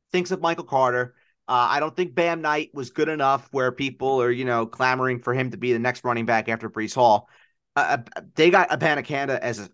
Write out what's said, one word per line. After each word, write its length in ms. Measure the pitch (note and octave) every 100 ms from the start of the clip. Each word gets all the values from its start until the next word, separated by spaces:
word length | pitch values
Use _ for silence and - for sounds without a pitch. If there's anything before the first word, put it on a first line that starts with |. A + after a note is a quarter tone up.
| _
thinks 200 | F3+ F3+
of 100 | F3
Michael 240 | E3 E3 -
Carter. 500 | C3+ B2+ B2 B2 _ _ _ -
Uh, 200 | B2 A#2+
I 80 | C#3+
don't 160 | D#3 -
think 180 | F3+
Bam 280 | B2+ E3+ E3+
Knight 300 | D#3 D3+ D3+
was 160 | C#3+ B2+
good 180 | - D#3
enough 400 | D3+ C#3 C#3 -
where 200 | C3+ B2+
people 500 | B2+ C3+ B2+ C3 C3
are, 100 | B2
you 120 | B2 B2+
know, 200 | A#2 A2+
clamoring 540 | - B2+ C3 B2+ B2
for 140 | B2
him 180 | B2+ B2+
to 60 | A2
be 160 | B2
the 60 | A#2
next 240 | A#2+ B2
running 220 | B2+ A#2 A2+
back 240 | A2+ A2
after 200 | A2+ A2+
Breece 240 | A2 G#2+
Hall. 360 | - A#2+ G2+ - _ _ _ _ -
Uh, 220 | F#2+ C3+ A#2+ -
uh, 60 | - -
they 140 | E3+
got 200 | F#3+ -
Abanikanda 680 | D3 D#3+ D3 C#3 C#3+ C3+ C3
as 200 | A#2+ A2
a, 100 | G2